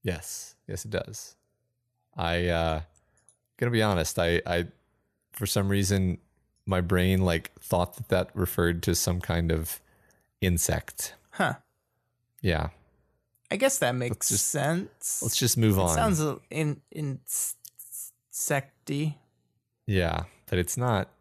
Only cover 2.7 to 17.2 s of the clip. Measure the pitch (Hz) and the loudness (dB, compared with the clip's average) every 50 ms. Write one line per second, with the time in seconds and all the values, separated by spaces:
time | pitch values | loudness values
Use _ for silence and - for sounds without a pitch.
2.7 | 80 78 80 - _ _ _ _ _ _ _ _ _ _ _ _ _ - 123 123 | 0 -2 -6 -10 _ _ _ _ _ _ _ _ _ _ _ _ _ -4 -2 0
3.7 | 120 113 110 107 98 87 78 - - - 87 85 85 85 - - 87 87 87 85 | 2 2 4 4 4 2 0 0 0 0 2 2 2 2 0 0 -2 -2 -2 -4
4.7 | - _ _ _ _ _ _ _ _ _ _ _ - - 107 101 - 104 98 98 | -8 _ _ _ _ _ _ _ _ _ _ _ -8 -6 -4 0 0 0 2 2
5.7 | 101 101 98 95 101 98 95 92 85 - _ _ _ _ _ _ _ _ _ - | 2 2 2 2 2 2 2 0 -2 -4 _ _ _ _ _ _ _ _ _ -2
6.7 | 98 90 90 85 92 90 90 92 95 92 95 90 85 82 - - _ - - - | 0 0 2 2 2 4 4 4 4 4 4 4 2 0 -2 -6 _ -18 -4 0
7.7 | - 87 90 - - - 113 - 95 92 90 - - - 92 - - - 87 85 | 2 2 2 0 -2 -12 -4 0 0 0 0 -2 -2 -4 -4 -2 0 2 2 2
8.7 | 85 85 - - 85 - - - 87 90 87 - 85 85 85 82 80 80 80 - | 2 0 0 0 0 0 0 0 -2 -2 -2 -2 0 0 2 2 0 0 -2 -6
9.7 | - - _ _ _ _ _ _ _ _ _ _ _ _ - 92 87 85 - - | -10 -14 _ _ _ _ _ _ _ _ _ _ _ _ 0 0 2 2 0 0
10.7 | 78 76 - - - - - - - - _ _ - - 190 139 117 - _ _ | -2 -2 -4 -8 -10 -10 -10 -10 -10 -16 _ _ -2 0 0 0 0 -4 _ _
11.7 | _ _ _ _ _ _ _ _ _ _ _ _ _ _ - 95 82 78 78 78 | _ _ _ _ _ _ _ _ _ _ _ _ _ _ 0 0 0 2 0 -4
12.7 | - _ _ _ _ _ _ _ _ _ _ _ _ _ _ _ - 196 254 277 | -6 _ _ _ _ _ _ _ _ _ _ _ _ _ _ _ -2 0 2 2
13.7 | - - - 120 123 127 123 123 123 - - - - 101 - - - 147 135 143 | 2 2 0 0 0 0 -2 -4 -4 -2 -2 0 0 0 0 0 -2 0 0 0
14.7 | 165 175 196 - _ _ - - - - - 117 - - 135 117 - 123 113 110 | 0 -2 -4 -6 _ _ -8 -6 -6 -4 -4 -2 0 0 2 2 2 4 4 4
15.7 | 101 95 92 87 80 78 226 220 185 151 156 151 127 - _ _ - 151 160 151 | 6 6 4 4 4 4 4 2 2 2 0 -2 -2 -6 _ _ -4 -2 -2 -2
16.7 | 143 - _ _ - 160 151 143 135 135 | -2 -4 _ _ -8 -6 -6 -6 -6 -8